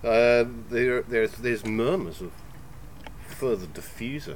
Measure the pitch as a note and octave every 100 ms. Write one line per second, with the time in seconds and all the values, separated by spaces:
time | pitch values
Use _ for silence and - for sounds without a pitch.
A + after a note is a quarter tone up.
0 | A#2 A2+ A#2+ A#2+ A#2+ A#2 A2+ A#2+ B2 B2
1 | - A#2 A2 - A#2+ A2 G#2+ A2 B2 F#3
2 | F2 D#2 F2 - - - - - - -
3 | - - - - C3 G#2 F2 F2+ - -
4 | A#2 C#3+ F2+